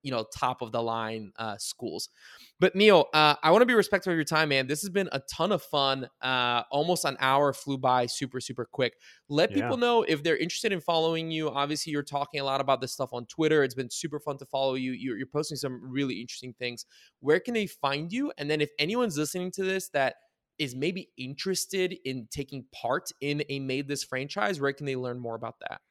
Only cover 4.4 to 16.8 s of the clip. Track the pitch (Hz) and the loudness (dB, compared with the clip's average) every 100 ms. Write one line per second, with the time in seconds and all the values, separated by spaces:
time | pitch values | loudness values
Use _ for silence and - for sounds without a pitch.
4.4 | 156 135 131 151 196 185 190 - - - | 4 2 2 -2 -2 -2 -2 -4 -6 -2
5.4 | 202 180 - 147 135 131 120 _ 127 127 | 0 0 0 2 2 0 -6 _ -2 0
6.4 | 123 120 - 143 165 175 151 135 131 139 | 2 0 0 0 2 2 0 2 4 6
7.4 | 143 131 - 135 131 127 120 - 131 131 | 4 0 -4 0 2 2 2 -4 -6 -6
8.4 | - 127 117 - 120 _ - - _ 147 | -8 -10 -8 -2 -2 _ -20 -20 _ 0
9.4 | 254 294 - 254 240 233 - 151 160 160 | 2 2 0 2 4 2 2 0 0 0
10.4 | 175 - 226 185 - 165 160 160 165 160 | -2 -2 -2 -2 0 2 2 0 -2 -2
11.4 | 156 139 143 147 160 147 147 143 139 143 | -2 -2 -2 -2 -2 -4 -2 -4 -4 -4
12.4 | 139 135 135 127 127 - 131 123 120 - | -2 0 2 0 0 -6 -6 -6 -10 0
13.4 | 156 156 135 123 123 - 165 147 - 139 | 4 6 4 0 -8 -6 -6 -6 -6 -8
14.4 | 127 135 135 131 127 127 131 107 131 147 | -6 -2 0 0 -4 -4 -6 -6 -4 -4
15.4 | 151 143 143 123 127 127 139 101 123 - | -4 -6 -6 -8 -6 -2 -2 -4 -10 -12
16.4 | 127 - 123 120 | -14 -8 -8 -8